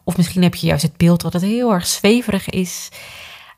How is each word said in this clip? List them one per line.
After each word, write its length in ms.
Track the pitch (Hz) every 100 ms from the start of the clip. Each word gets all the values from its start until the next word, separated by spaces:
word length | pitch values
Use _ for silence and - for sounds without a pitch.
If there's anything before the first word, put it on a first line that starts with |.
Of 140 | - 175
misschien 260 | 175 185
heb 120 | 180 -
je 120 | 165
juist 160 | 147
het 140 | 156 -
beeld 240 | 170 170
dat 120 | 165
het 80 | 175
heel 300 | 190 233 240
erg 160 | 185 -
zweverig 640 | - 202 233 240 196 -
is. 400 | 190 180 - - - - - - - -